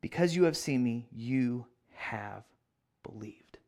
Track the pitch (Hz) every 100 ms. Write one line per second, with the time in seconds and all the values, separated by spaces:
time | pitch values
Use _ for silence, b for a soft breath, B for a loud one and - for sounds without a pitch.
0 | - - 175 165 175 147 - 135 123 117
1 | 117 113 117 131 123 123 120 _ _ -
2 | - 110 104 101 - _ _ _ _ _
3 | - 107 107 - _ -